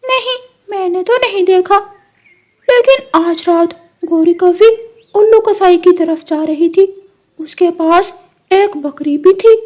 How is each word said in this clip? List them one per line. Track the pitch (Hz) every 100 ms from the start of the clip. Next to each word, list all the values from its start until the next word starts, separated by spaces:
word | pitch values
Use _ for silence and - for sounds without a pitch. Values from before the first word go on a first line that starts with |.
नहीं, | 508 508 466 508 508 _ _
मैंने | 403 370 359
तो | 370 480
नहीं | 508 403 359
देखा, | 370 359 403 403 - _ _ _ _ _ _ -
लेकिन | 494 480 539 - 330 339
आज | 330 -
रात | 339 339 - _ _ 320
गौरी | 330 320
कौवी | 339 359 349 440 453 - _ _ 403
उल्लू | 427 440
कसाई | 440 403 381 349
की | 349
तरफ | 359 320 320
जा | - 302
रही | 311 302 330
थी, | 330 392 - _ _ _ _
उसके | 311 - 359
पास | 339 320 339 381 - _ _ _
एक | 381 403 349
बकरी | 294 285 302 294
भी | 359
थी। | 381 453 453